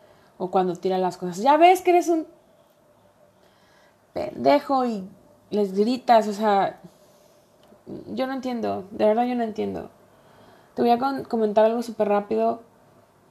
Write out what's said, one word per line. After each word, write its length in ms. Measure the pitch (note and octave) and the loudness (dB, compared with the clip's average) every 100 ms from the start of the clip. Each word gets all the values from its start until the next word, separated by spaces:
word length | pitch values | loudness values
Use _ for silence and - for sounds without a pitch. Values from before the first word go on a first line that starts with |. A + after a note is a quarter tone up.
| _ _ _ - | _ _ _ -10
O 140 | F#3 | -2
cuando 240 | F#3+ F#3 F3 | 0 0 -2
tira 220 | F#3 F#3+ | -2 0
las 200 | F#3 F3 | -2 -4
cosas, 200 | F3+ F3 | -8 -2
"Ya 180 | B3 D4+ | 2 4
ves 260 | F4 F#4 | 4 2
que 100 | F4+ | 2
eres 180 | F4 D#4 | 2 2
un 180 | E4 D#4 - _ _ _ _ _ _ _ _ _ _ _ _ _ _ _ _ _ | -2 -4 -14 _ _ _ _ _ _ _ _ _ _ _ _ _ _ _ _ _
pendejo", 720 | - - - B3 C#4+ C#4+ C4+ B3 | -10 -10 -2 2 2 2 -2 -2
y 220 | G#3+ F#3 - _ _ - | -4 -10 -18 _ _ -6
les 240 | G#3 G3+ | -2 0
gritas, 540 | F#3+ G#3+ B3+ - A3+ G#3 | 0 0 0 4 4 4
o 60 | |
sea, 460 | G3+ G#3+ G3 E3+ - - _ _ _ _ _ _ _ _ _ - - - | -2 2 2 0 -4 -20 _ _ _ _ _ _ _ _ _ -18 -16 -12
yo 180 | G#3+ C4 | -8 -6
no 60 | |
entiendo, 520 | C4 B3+ A#3+ G#3 G3 F#3+ | -6 -8 -6 -6 -6 -8
de 140 | G#3+ G#3+ | -2 0
verdad 200 | A3 B3 | 2 0
yo 100 | B3 | -2
no 80 | |
entiendo. 460 | A3+ G#3 G3+ F#3 - _ _ _ _ _ - - _ - | -6 -6 -6 -8 -12 _ _ _ _ _ -20 -20 _ -2
Te 60 | |
voy 100 | A#3+ | 2
a 60 | A#3+ | 2
con-, 280 | C4+ C4+ - | 0 -6 -4
comentar 400 | A3+ G#3+ G#3 A3 | -2 2 4 4
algo 160 | A#3 | 2
súper 240 | A#3+ G#3+ G#3 | -6 -4 0
rápido. 540 | G3+ G3+ A3 A3+ A#3 - _ _ _ _ _ _ | 0 -2 -2 -2 -4 -10 _ _ _ _ _ _